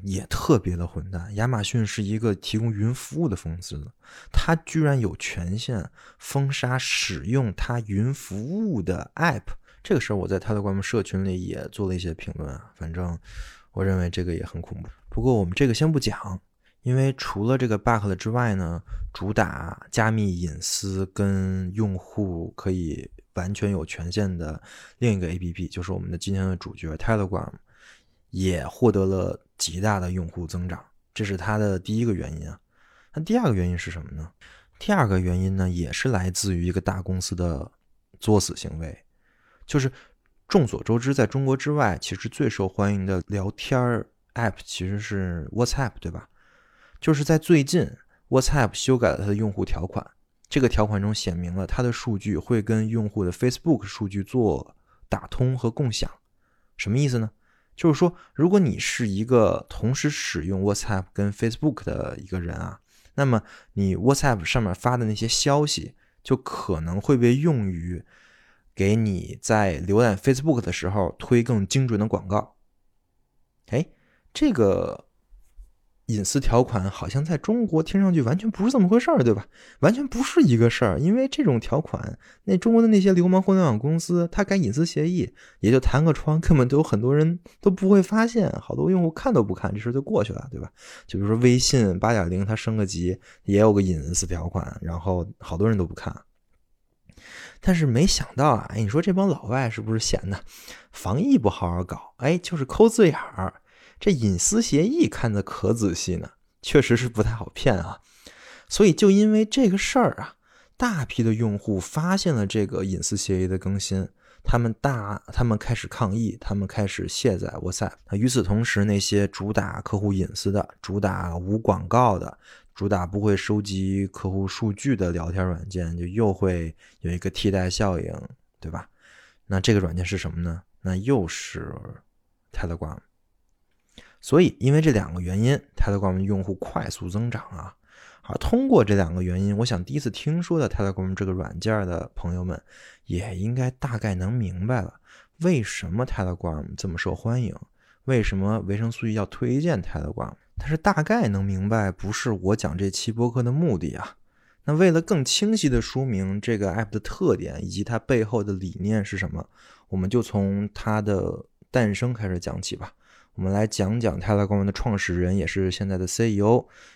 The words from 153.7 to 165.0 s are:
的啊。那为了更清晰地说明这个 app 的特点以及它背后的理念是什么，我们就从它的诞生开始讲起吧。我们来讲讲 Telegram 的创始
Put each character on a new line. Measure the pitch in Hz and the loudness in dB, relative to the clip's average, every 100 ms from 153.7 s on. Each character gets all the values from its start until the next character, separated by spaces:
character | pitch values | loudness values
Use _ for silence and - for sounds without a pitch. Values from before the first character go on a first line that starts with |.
| 95 | 0
的 | 76 - | -2 -8
啊。 | - - _ _ _ _ | -12 -14 _ _ _ _
那 | - | 0
为 | 151 185 | 4 6
了 | 165 | 6
更 | 165 175 | 2 0
清 | 131 - 208 220 | 2 0 2 2
晰 | 147 | 2
地 | 123 | 2
说 | - 127 | 0 -2
明 | 131 101 95 98 | -2 0 -2 -2
这 | 110 110 | -2 0
个 | 98 | 0
app | 87 107 | -2 -4
的 | 107 | -4
特 | - - 185 92 | -6 -2 2 2
点 | 82 - | 0 -8
以 | 92 | -8
及 | 95 | -6
它 | 104 113 | -4 -4
背 | - 123 | 0 0
后 | 110 117 | 2 -2
的 | 101 | -2
理 | 95 92 - | -4 -6 -6
念 | 98 110 98 | -2 0 -2
是 | 98 | -4
什 | 87 | -4
么， | 80 - _ - - - | -6 -12 _ -20 -20 -8
我 | 95 | -4
们 | 92 | 0
就 | 120 | 0
从 | 110 107 98 101 104 | 0 0 0 0 -4
它 | - - 107 | -6 -2 -2
的 | 104 98 87 85 - _ _ | 0 0 -2 -6 -12 _ _
诞 | 127 110 | 0 0
生 | 98 123 | 0 -4
开 | 123 104 | -4 -4
始 | 90 | -4
讲 | - - | -6 -8
起 | 92 - | -8 -10
吧。 | - _ _ _ _ - | -12 _ _ _ _ -6
我 | |
们 | 92 | -2
来 | 98 107 | 0 0
讲 | - 95 113 | 0 -2 0
讲 | 113 87 | 0 -2
Telegram | 92 104 98 101 | 0 0 2 0
的 | 98 | 0
创 | - - | -2 -2
始 | 101 | -2